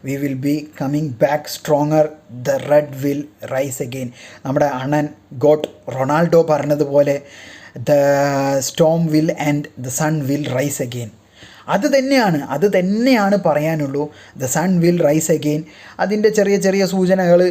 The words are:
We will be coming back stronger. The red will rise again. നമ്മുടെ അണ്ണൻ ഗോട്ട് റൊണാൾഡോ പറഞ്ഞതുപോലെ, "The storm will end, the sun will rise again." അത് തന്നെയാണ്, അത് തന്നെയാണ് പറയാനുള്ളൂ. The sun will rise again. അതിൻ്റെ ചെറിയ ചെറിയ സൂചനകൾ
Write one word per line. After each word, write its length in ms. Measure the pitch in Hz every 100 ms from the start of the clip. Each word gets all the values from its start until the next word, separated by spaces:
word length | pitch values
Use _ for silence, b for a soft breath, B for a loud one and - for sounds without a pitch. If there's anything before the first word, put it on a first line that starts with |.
| 135
We 80 | 139
will 140 | 143 131 143
be 80 | 147 147 -
coming 280 | 139 147 156 117
back 200 | 147 147 - -
stronger. 480 | - 143 147 156 151 - - 123 123
The 100 | 135 123
red 180 | 147 143 135
will 200 | 143 143 143 _ 110
rise 260 | 131 139 127 131
again. 220 | 131 123 B B B
നമ്മുടെ 220 | 139 143 143 131
അണ്ണൻ 260 | 131 147 147 - _ 131
ഗോട്ട് 240 | 147 151 - - - 131
റൊണാൾഡോ 440 | 135 151 170 170 156
പറഞ്ഞതുപോലെ, 640 | 151 143 147 143 143 143 143 B B B B B 135 120
"The 120 | 147 143 139 143 139 139 139 131
storm 360 | - 160 170 165
will 160 | 151 160 156 147
end, 120 | 147 - -
the 80 | 123 -
sun 260 | 156 156 131
will 160 | 143 147 127
rise 220 | 143 - 127
again." 200 | 123 113 - B B B B -
അത് 120 | 180 277
തന്നെയാണ്, 420 | 269 262 277 214 151 131
അത് 120 | 139 202
തന്നെയാണ് 600 | 196 185 214 254 240 196 202 165
പറയാനുള്ളൂ. 560 | 147 156 160 139 143 151 B B -
The 60 | 127
sun 180 | 156 180 180
will 140 | 170 175 147
rise 200 | 156 156
again. 240 | 156 147 151 165 B B B
അതിൻ്റെ 260 | 190 214 214 214
ചെറിയ 180 | 196 202
ചെറിയ 180 | 190 196 185
സൂചനകൾ 460 | 190 185 190 180 175 180